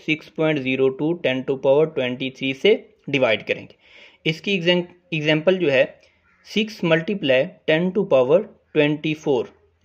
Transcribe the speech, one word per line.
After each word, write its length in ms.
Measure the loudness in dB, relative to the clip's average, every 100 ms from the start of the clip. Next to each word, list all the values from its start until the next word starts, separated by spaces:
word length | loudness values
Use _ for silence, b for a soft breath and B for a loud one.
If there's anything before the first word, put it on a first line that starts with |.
| -4
six 160 | -4 -4 -2
point 240 | 0 0
zero 260 | -2 0 0 0
two 100 | -4 -2 -2
ten 100 | -2
to 220 | -4 -2 2
power 200 | 2 2
twenty 440 | -2 -4 -4 -8
three 240 | -6 -6
से 400 | 0 2 2 -2 _ -6
डिवाइड 320 | 0 0 0
करेंगे। 320 | -2 -6 -6 _ b b b b -6
इसकी 280 | -4 -4
एग्जाम-, 600 | -2 2 0 -2 _ _
एग्जांपल 420 | -4 0 2 2 2
जो 140 | 2
है, 300 | 2 0 -4 b b _ _ -6 -4
six 140 | -4 -4
multiply 640 | 0 0 -2 -4 0 0 0 -6 -2
ten 220 | 0 0
to 140 | -2 2
power 260 | 2 4 2 0 _ _ 0
twenty 380 | 2 0 -4 -4 -2
four 160 | -2 -4 _ _ _